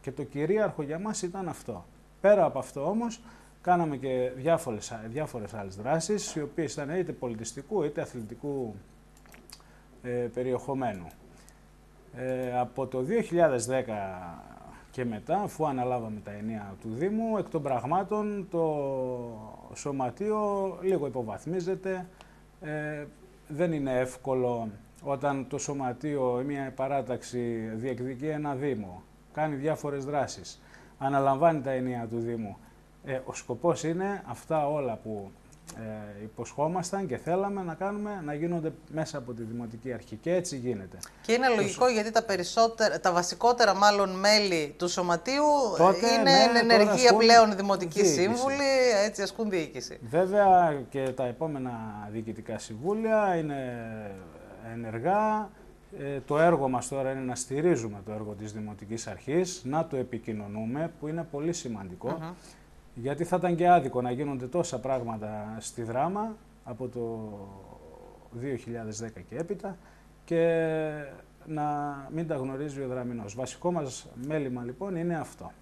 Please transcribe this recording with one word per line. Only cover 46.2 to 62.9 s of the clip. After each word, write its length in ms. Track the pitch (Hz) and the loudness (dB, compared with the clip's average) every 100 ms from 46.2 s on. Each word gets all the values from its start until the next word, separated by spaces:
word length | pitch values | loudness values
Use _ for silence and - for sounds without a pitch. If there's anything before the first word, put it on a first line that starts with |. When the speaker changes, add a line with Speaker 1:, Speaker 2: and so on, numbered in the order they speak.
Speaker 1:
ναι, 80 | 269 | 8
Speaker 2:
εν 260 | 269 240 240 | 8 8 6
ενεργεία 300 | 233 226 208 | 8 8 10
Speaker 1:
τώρα 60 | 214 | 8
ασκούν 160 | 247 220 | 8 10
Speaker 2:
πλέον 380 | 226 233 220 190 | 12 12 10 6
δημοτικοί 440 | 196 190 180 156 | 2 0 0 4
Speaker 1:
διοίκηση. 180 | 202 147 | 4 6
Speaker 2:
σύμβουλοι, 460 | 185 240 269 277 277 269 254 208 | 4 4 2 2 4 6 6 6
έτσι, 180 | 208 208 | 2 0
ασκούν 280 | 190 - 220 | -4 -2 0
διοίκηση. 480 | 190 156 131 - - | 0 -2 -6 -10 -12
Speaker 1:
Βέβαια, 800 | 120 151 185 208 196 185 170 143 120 | 0 2 4 6 8 8 8 2 -4
και 120 | 139 135 123 | -2 -2 0
τα 80 | |
επόμενα 460 | 123 117 160 143 127 117 110 104 104 | -4 -2 -4 -4 -6 -6 -8 -10 -8
διοικητικά 460 | 110 113 110 110 110 | -8 -6 -8 -8 -8
συμβούλια 760 | - 107 156 208 226 220 208 170 | -8 -6 -2 -2 2 4 4 2
είναι 500 | 156 139 127 120 113 110 104 95 90 - 101 98 113 | 0 -4 -6 -8 -8 -10 -10 -12 -16 -18 -18 -16 -12
ενεργά. 800 | 117 117 117 139 196 151 214 214 - - - - 196 | -10 -6 -2 0 2 2 0 -4 -12 -20 -20 -18 -10
Ε, 220 | 143 139 123 | -6 -6 0
το 120 | 147 | 4
έργο 300 | 165 165 135 | 6 6 4
μας 200 | 127 - | 0 -2
τώρα 220 | 139 131 | -2 -2
είναι 100 | 135 | -2
να 140 | 131 | -4
στηρίζουμε 640 | 120 - 139 170 131 113 101 98 | -6 -4 2 4 4 0 -8 -8
το 60 | |
έργο 200 | 107 104 104 | -8 -6 -8
της 140 | 107 | -8
Δημοτικής 540 | 107 107 104 104 113 - | -8 -10 -10 -8 -8 -8
Αρχής, 560 | 95 - 151 180 - | -10 -2 0 0 -4
να 220 | 123 151 165 | -4 -2 -2
το 100 | 135 | -2
επικοινωνούμε, 960 | 123 113 - 110 101 104 113 135 160 - | -4 -6 -6 -6 -6 -6 -6 -4 -6 -6
που 80 | 147 | -6
είναι 180 | 165 165 | -6 -6
πολύ 220 | 143 156 | -4 -4
σημαντικό. 560 | 165 127 107 98 90 120 160 | -4 -6 -8 -10 -8 -6 -6
Speaker 2:
Μμμ. 100 | 160 180 - - - - - | -8 -12 -18 -20 -20 -20 -20